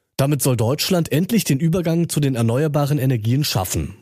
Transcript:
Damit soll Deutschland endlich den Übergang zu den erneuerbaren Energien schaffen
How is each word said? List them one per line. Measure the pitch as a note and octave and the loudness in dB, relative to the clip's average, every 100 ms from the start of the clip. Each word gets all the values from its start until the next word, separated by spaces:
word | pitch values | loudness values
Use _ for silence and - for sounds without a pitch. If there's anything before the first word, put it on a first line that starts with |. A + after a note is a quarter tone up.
| _ - | _ -2
Damit | C3+ D3 | 0 0
soll | D3 A#2+ | 0 0
Deutschland | A2+ D3+ - F3+ D#3+ | 0 0 0 0 0
endlich | C#3 F#3+ A3+ | 0 0 0
den | - C3+ | 0 0
Übergang | E3 F#3 E3+ E3 E3+ | 0 0 0 0 0
zu | - | 0
den | C#3+ | 0
erneuerbaren | B2 A#2 B2 D#3 D3 C#3+ D3 | 0 0 2 0 0 0 0
Energien | C3 B2 A2 B2+ | 0 0 0 0
schaffen | D3 G2+ F2+ E2 D2 - | 0 -2 -2 -4 -6 -10